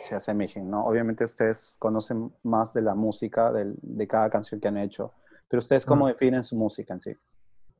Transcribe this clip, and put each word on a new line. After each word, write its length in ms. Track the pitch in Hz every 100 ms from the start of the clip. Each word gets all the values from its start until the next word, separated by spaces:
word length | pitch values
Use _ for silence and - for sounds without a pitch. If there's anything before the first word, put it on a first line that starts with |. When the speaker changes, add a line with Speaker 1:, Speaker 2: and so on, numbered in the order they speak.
Speaker 1:
se 100 | -
asemejen, 560 | 104 - 104 98 104 95
¿no? 160 | 104 117
Obviamente 400 | 113 113 110 117
ustedes 500 | - 113 110 - -
conocen 520 | 110 110 - 117 117 _
más 280 | 117 110 113
de 120 | 120
la 100 | 107
música 580 | 101 107 - 107 - 117
del, 240 | 113 101 -
de 260 | - 113 104
cada 220 | 110 110
canción 320 | 107 - 104
que 60 | 104
han 100 | 104
hecho, 340 | 101 - - _ _ - -
pero 80 | 120
¿ustedes 240 | - 135
cómo 220 | 135 143 135
Speaker 2:
Ujú. 80 |
Speaker 1:
definen 300 | 120 127 131
su 120 | 117 113
música 380 | 107 - -
en 80 | 92
sí? 140 | 107 - _ _ - - - _